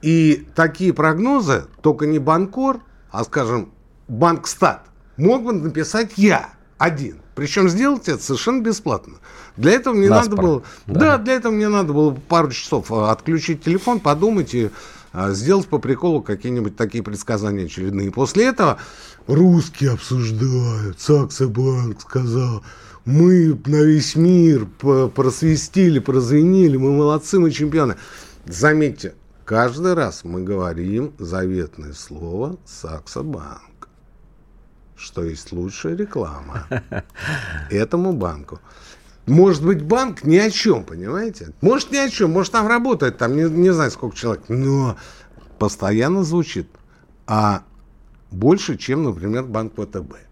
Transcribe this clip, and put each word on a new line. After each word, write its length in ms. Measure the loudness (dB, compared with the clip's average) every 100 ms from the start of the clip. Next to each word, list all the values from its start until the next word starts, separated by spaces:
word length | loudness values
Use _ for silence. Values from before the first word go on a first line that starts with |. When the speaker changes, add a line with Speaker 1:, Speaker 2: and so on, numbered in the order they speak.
Speaker 1:
И 440 | 2 4 4 2 -2
такие 380 | 0 0 2 -2
прогнозы, 680 | 2 0 2 0 0 2 -2 -2 -2
только 240 | 0 0 0
не 140 | 0
Банкор, 600 | 0 0 0 -2 -4 -4 -8 _ _
а, 140 | -8
скажем, 480 | -6 -4 -2 -4 -6 _ _ _ _
Банкстат, 800 | 0 2 2 -4 0 0 0 -12 -20 -20 0
мог 260 | 2 2
бы 80 | 0
написать 600 | -4 -2 -4 -4 -2 -4 2
я 340 | 4 4 -2 -18 _ _
один. 380 | -2 -2 -8 -10 -18
Причем 340 | -10 -4 2 2
сделать 400 | 2 0 -2 -2
это 140 | -6
совершенно 380 | -4 -4 -2 -2
бесплатно. 520 | -2 -4 -4 -6 -6 -20 -20 -20 -20 0
Для 160 | 2
этого 220 | 2 2
мне 140 | 2 4
надо 220 | 4 4
Speaker 2:
Наспор. 140 | 0
Speaker 1:
было, 180 | 0 0 -4 -20 -6
Speaker 2:
Да. 140 | 2
Speaker 1:
да, 180 | 4 4
для 160 | 2
этого 180 | -2 0
мне 160 | 0 0
надо 240 | 0 0
было 200 | 2 2 0 0
пару 220 | 0 0
часов, 400 | -2 -4 -4 -2
а, 180 | -2 0
отключить 500 | 0 0 -4 -2 -4
телефон, 380 | 0 0 0 -2
подумать 540 | 0 2 2 0 -2
и, 160 | -2 -2 -4 -20 -20 -16
а, 200 | -6 -4
сделать 340 | -2 0 0 2
по 120 | -4
приколу 440 | -2 -2 0 -2
какие-нибудь 540 | -2 -6 -4 -4 -4 -4
такие 260 | -4 -4
предсказания 600 | -8 -10 -4 -4 -2 -4 -6
очередные. 440 | -6 -4 -4 -4
После 360 | -2 -2 2 2
этого 320 | 2 0 0 -8 -20 -20 -20 -2
"Русские 680 | 4 6 6 2 -2 -2
обсуждают, 1080 | -2 -4 -4 -2 -2 0 0 0 -2 -6 -8
Саксо 480 | 2 2 2 -2 -2
Банк 520 | 0 0 0 -4 -6
сказал, 600 | -6 -4 -2 -2 -2 -4 -10 -20 -20 -14
мы 540 | 0 4 6 6 4 0 0
на 160 | 2
весь 340 | 4 4 2 2
мир 500 | 4 6 6 4 0
п-, 420 | -4 2 2 2
просвистели, 880 | 2 0 2 0 0 0 2 4 4
прозвенели, 800 | 2 0 2 4 4 6 4 4
мы 160 | 2
молодцы, 460 | 2 2 0 0 2
мы 120 | 2
чемпионы". 460 | 0 -2 0 0 -2 -10 -20 -20 -20 -16
Заметьте, 680 | 0 2 4 0 -2 -12 -16 -20 _
каждый 500 | -4 0 0 0 -2
раз 300 | 0 -2 -4
мы 180 | -10 -8
говорим 680 | -6 -4 -4 -6 -4 -4 -6 -10
заветное 720 | -8 -6 -4 -4 -6 -10 -16
слово 640 | -16 -18 -14 -10 -8 -8 -10
"Саксо 580 | -18 -18 -14 -14 -12 -12
Банк", 680 | -10 -10 -14 -18 -20 _ -20 _ _ _ -20 _ _ _ -20 _ _ _
что 260 | -14 -8
есть 280 | -8 -8 -12
лучшая 440 | -8 -8 -8 -8 -6
реклама 720 | -6 -6 -8 -10 -12 -12 -8
Speaker 2:
<laughs> 340 | -10 -8 -12 -12 -14 -8 -8 -8 -12 -6
Speaker 1:
этому 420 | -4 -2 -2 -2
банку. 480 | -2 -4 -6 -14 -20 _ -20 -20 -20 -20 _ 2
Может 380 | 6 6 4
быть, 180 | 0 0
банк 420 | 0 0 0 -4
ни 120 | 2 4
о 140 | 4
чем, 320 | 0 0 0
понимаете? 680 | -2 -12 -8 -6 -8 -10 -16 0
Может, 320 | 2 2 0
ни 60 | -2
о 100 | -2
чем, 240 | 0 0
может, 200 | 2 0
там 140 | 0 2
работает, 520 | 0 0 0 0 0
там 180 | -2 0
не, 80 |
не 260 | 0 2 4
знаю, 200 | 4 0
сколько 240 | -2 -10 -6
человек, 280 | -4 -4 -4
но 480 | -2 0 0 0 -4 -12 -20 -20 -20 -20 -4
постоянно 640 | -4 -2 -2 0 0 0
звучит, 420 | 0 -2 -2 -6 -10 -16 _ _ _ _ -4
а 360 | 0 2 0 -6 -20 -20 _ -20 _ _
больше, 440 | -2 2 2 2 -8
чем, 280 | -4 -2
например, 400 | -2 -4 -4 -4
банк 320 | -4 -6 -6 -8
В 100 | -10
Т 140 | -10
Б. 160 | -12 -18 -20